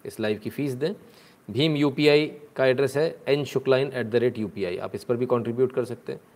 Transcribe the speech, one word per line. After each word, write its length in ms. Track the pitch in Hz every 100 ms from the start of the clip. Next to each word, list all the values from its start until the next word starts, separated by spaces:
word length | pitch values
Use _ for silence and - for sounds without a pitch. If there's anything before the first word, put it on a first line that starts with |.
इस 140 | 107 -
लाइव 180 | 107 104
की 120 | 113
फ़ीस 220 | - 143
दें। 220 | 127 160 214 - - - _ -
भीम 260 | 110 160
यूपीआई 500 | 147 147 127 147 147 147 - -
का 100 | -
एड्रेस 320 | 131 127 135 143
है 220 | 160 - -
एन 160 | 143
शुक्ला 320 | 131 131 131 131
इन 140 | 139
एट 140 | 131 110
द 80 |
रेट 220 | 117 120 110
यू 100 | 101
पी 180 | 101
आई, 120 | 90 90
आप 180 | 95
इस 80 | 101
पर 120 | -
भी 100 | 120
कंट्रीब्यूट 460 | 123 120 113 117 131
कर 140 | 131
सकते 280 | 117 117 -
हैं। 80 | - -